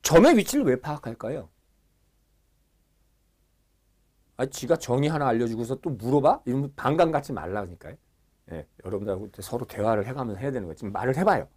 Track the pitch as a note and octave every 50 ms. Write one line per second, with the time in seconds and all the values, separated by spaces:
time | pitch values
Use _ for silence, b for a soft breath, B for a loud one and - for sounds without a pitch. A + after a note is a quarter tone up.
0 | - - D3+ E3+ G#3+ D#4 E4+ A3+ F#3 - - D4 C4 D3+ B2+ B2+ - D3+ D3 C#3+
1 | - A#2+ A#2 - - A2+ C#3+ D3 F#2+ D#2+ _ _ _ _ _ _ _ _ _ _
2 | _ _ _ _ _ _ _ _ _ _ _ _ _ _ _ _ _ _ _ _
3 | _ _ _ _ _ _ _ _ _ _ _ _ _ _ _ _ _ _ _ _
4 | _ _ _ _ _ _ _ - C3 C3+ - - - B2 E3 D#3+ - - A#2+ C3+
5 | C#3+ D3+ D#3+ D3+ C#3+ C3 A#2 A#2 A#2+ A2+ A2+ A2 A#2 A2+ C3+ - - E3+ C#3 G2+
6 | G#2 A#2+ C3+ D3 C3 D#3 - - _ B2+ B2 C3+ C#3+ C3+ - - - C3+ D3+ E3
7 | F3 E3 D#3 D3 C#3+ - C3+ - D2+ E2+ F#2+ G#2+ G2+ F2 F2 - - D2 - -
8 | _ _ _ _ _ _ _ _ _ - F2 D#2+ D2 _ _ _ - F2+ G2+ G2
9 | G#2 G#2 F#2+ F#2 G#2+ G2 - - F#2+ - - A#2+ - - - B2 G#2 A2+ A2+ G#2
10 | G2 A2+ C3 C#3+ C3 A#2 G#2 F#2+ A#2+ C#3+ C3+ A#2+ G2 E2+ D#2 - - G2+ G2+ -
11 | G2 B2 C3 D3 F#3 G#3+ F#3 A#2 - - _